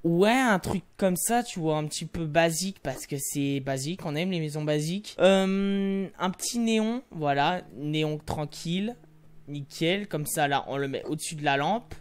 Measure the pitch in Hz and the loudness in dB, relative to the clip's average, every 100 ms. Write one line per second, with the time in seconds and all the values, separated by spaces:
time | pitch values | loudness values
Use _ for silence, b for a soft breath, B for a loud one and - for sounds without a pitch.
0 | 165 170 202 254 254 185 - 175 - - | 2 4 4 6 4 2 2 -4 -4 0
1 | 190 180 - 240 240 185 156 156 151 - | 0 2 2 0 0 -2 0 0 -2 -6
2 | 165 - 160 160 165 160 190 196 143 127 | -8 -6 2 4 4 2 -4 -6 -8 -8
3 | - 143 - 147 139 139 135 135 139 185 | -6 -6 -4 -2 0 0 -2 -4 -4 -6
4 | 170 147 185 175 151 151 151 151 156 190 | -4 -2 -2 -2 -2 -2 0 0 0 -4
5 | - - 180 190 190 196 196 196 196 196 | -6 6 8 8 4 2 0 0 0 -2
6 | 190 - 185 175 - 233 226 220 214 240 | -4 -4 -4 -2 -6 -2 2 2 2 -4
7 | - 170 147 139 147 180 - 113 147 156 | -8 -4 0 2 2 0 -6 -8 -2 0
8 | 156 151 - 156 147 - 165 180 208 247 | 0 -2 -4 -4 -4 -6 -4 -2 -2 -6
9 | - - - - - 147 139 - 165 196 | -20 -20 -20 -20 -12 -10 -10 -2 0 0
10 | 202 156 147 165 143 135 139 139 139 135 | -2 -4 -4 0 2 2 0 -4 -2 -4
11 | - 151 - 156 147 139 151 220 - - | -4 -6 -6 -4 0 2 2 -2 -4 -18